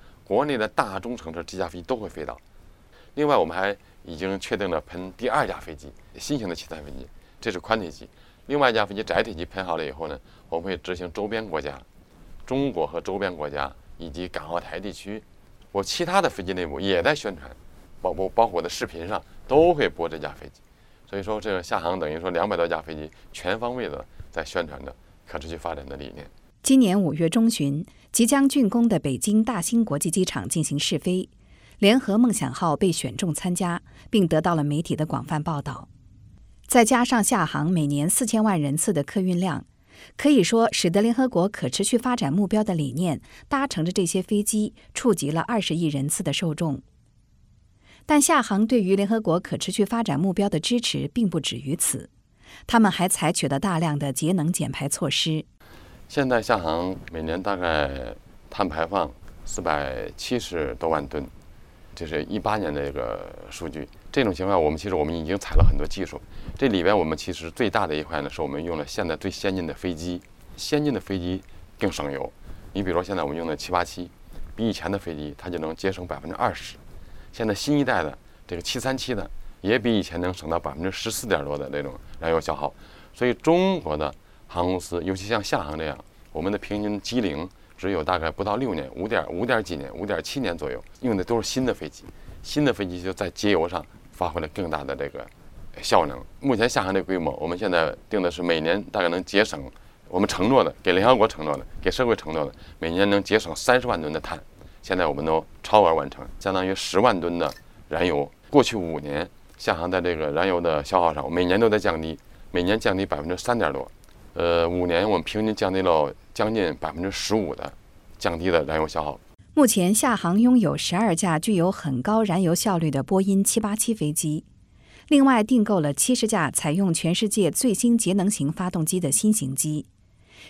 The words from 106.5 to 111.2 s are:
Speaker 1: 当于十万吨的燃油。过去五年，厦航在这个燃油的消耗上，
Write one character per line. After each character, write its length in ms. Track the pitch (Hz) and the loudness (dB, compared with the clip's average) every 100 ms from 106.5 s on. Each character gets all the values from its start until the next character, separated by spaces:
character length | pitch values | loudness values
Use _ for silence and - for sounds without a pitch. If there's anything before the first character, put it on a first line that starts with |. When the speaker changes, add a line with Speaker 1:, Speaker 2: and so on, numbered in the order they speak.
Speaker 1:
当 120 | 95 92 | -2 -2
于 80 | |
十 280 | 95 - 95 | -2 0 4
万 180 | 120 92 | 4 4
吨 180 | 85 87 | 0 -2
的 160 | 76 - - - - | -2 -4 -18 -20 -6
燃 180 | 82 90 | -2 0
油。 220 | 73 71 - - | 0 -2 -10 2
过 140 | 143 | 4
去 140 | 117 110 | 4 0
五 240 | 85 76 | -4 -6
年， 280 | 73 73 92 - - - | -4 -4 -6 -10 -20 -6
厦 180 | - 85 | -2 -2
航 160 | 90 | 0
在 80 | 92 | 0
这 160 | 87 78 | 0 0
个 160 | 76 | 0
燃 160 | 76 95 | 0 2
油 140 | 87 | 2
的 200 | 85 76 | 2 0
消 200 | 71 92 | 2 4
耗 120 | 85 | 4
上， 160 | 73 | 2